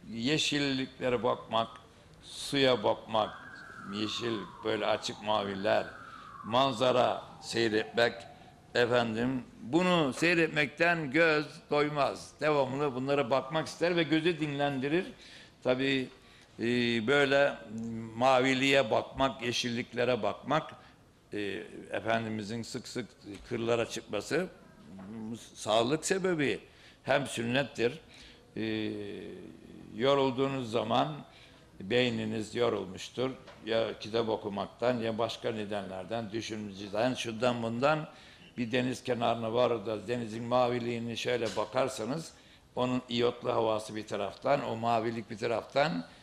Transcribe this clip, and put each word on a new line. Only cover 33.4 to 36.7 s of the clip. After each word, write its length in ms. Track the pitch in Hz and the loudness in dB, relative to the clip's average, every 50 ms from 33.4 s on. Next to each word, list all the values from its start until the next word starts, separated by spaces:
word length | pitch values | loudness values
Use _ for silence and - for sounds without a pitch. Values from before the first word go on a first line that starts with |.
| - - - - - | -16 -20 -20 -14 -6
Ya 340 | 107 113 113 113 107 104 - | -2 0 0 0 0 -4 -8
kitap 300 | - 110 104 117 117 - | -10 -2 0 0 2 2
okumaktan 680 | 110 101 - 107 98 101 98 - - - 117 123 127 120 | 0 -2 -2 -4 -4 -4 -6 -6 -6 -2 0 0 0 2
ya 200 | 110 113 110 107 | 0 -2 0 0
başka 340 | 117 113 - - - 123 | -2 -2 -2 -4 -4 -4
nedenlerden, 800 | 117 107 104 98 104 101 98 95 95 92 92 85 110 117 117 101 | -4 -4 -6 -4 -4 -6 -6 -6 -8 -10 -8 -6 -6 -6 -6 -4
düşünceden, 840 | 98 113 104 - 110 107 107 104 | -6 -6 -6 -6 -8 -8 -8 -10